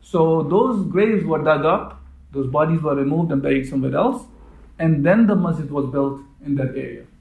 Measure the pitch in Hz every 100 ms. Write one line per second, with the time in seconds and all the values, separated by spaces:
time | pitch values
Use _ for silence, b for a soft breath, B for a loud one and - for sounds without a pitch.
0 | - 175 165 165 147 180 254 220 175 180
1 | 214 214 160 156 151 151 151 180 - -
2 | - - - 139 131 143 160 165 151 139
3 | 139 156 165 139 139 135 131 135 131 139
4 | 220 277 - b b b b - 165 151
5 | 143 208 226 202 175 156 139 143 135 139
6 | 139 135 - - 143 139 131 135 131 120
7 | 120 _